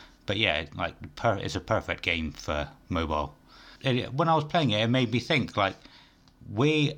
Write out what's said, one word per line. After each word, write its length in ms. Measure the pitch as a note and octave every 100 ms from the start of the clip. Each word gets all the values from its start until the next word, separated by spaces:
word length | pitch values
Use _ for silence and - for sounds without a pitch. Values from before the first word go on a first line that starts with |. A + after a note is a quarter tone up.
| - - -
But 100 | G2+
yeah, 300 | G#2 D#2 D#2 F2+
like, 400 | E2+ - - -
per-, 220 | A#2 G2+
it's 180 | - F3
a 40 |
perfect 420 | - G#2 F2 F2
game 300 | F2+ E2+ D#2
for 360 | - - D2+ C#2+ - -
mobile. 440 | F2 D#2 D2+ C#2+ - - - - -
It, 320 | C3+ B2 G2
when 160 | C3+ E3
I 60 |
was 100 | D#3+
playing 280 | D3+ E3+ C3
it, 100 | G#2
it 60 | A2+
made 220 | C3 A#2
me 80 | A#2
think, 380 | - D3+ B2 -
like, 200 | F#2+ - - - - _ _ - -
we 400 | G2+ D3 D3+ C#3